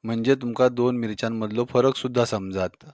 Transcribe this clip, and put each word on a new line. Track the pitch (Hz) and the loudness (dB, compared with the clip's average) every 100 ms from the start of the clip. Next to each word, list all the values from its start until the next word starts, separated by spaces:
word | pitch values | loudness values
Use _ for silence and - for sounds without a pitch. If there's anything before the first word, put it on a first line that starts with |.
म्हणजे | 113 117 113 135 | -4 -2 2 2
तुमका | 120 113 127 | 0 2 2
दोन | 123 123 123 | 4 0 0
मिरच्यांमधलो | 113 104 113 113 107 107 120 | -4 -4 -4 -4 -4 -2 0
फरकसुद्धा | 123 135 131 127 123 117 | 2 2 0 -2 0 0
समजात. | 107 95 95 90 _ 147 | -2 -4 -4 -4 _ -20